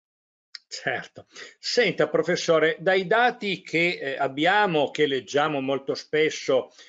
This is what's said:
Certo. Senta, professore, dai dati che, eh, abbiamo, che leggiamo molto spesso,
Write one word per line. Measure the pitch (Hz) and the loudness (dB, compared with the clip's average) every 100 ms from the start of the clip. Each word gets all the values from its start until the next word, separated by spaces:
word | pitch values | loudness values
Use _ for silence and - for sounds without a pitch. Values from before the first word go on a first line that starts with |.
| _ _ _ _ _ - _ | _ _ _ _ _ -20 _
Certo. | - 139 113 - - - - - - | -8 -6 -6 -8 -18 -20 -20 -20 -14
Senta, | - - 208 - 156 | -4 0 0 2 0
professore, | 160 156 175 - 160 156 160 | 0 0 0 2 4 2 0
dai | 165 190 180 | 0 0 2
dati | 220 247 240 208 185 | 2 2 0 -4 -6
che, | - 160 170 - | -4 0 0 -2
eh, | 139 135 | -6 -4
abbiamo, | 139 135 165 208 208 156 135 | -4 0 2 4 2 2 0
che | - 147 | 0 0
leggiamo | 135 - 143 156 143 | 0 -2 0 0 0
molto | 131 135 135 | -2 -4 -4
spesso, | 131 - 151 156 - - 131 - - | -6 -2 0 0 0 0 0 0 -10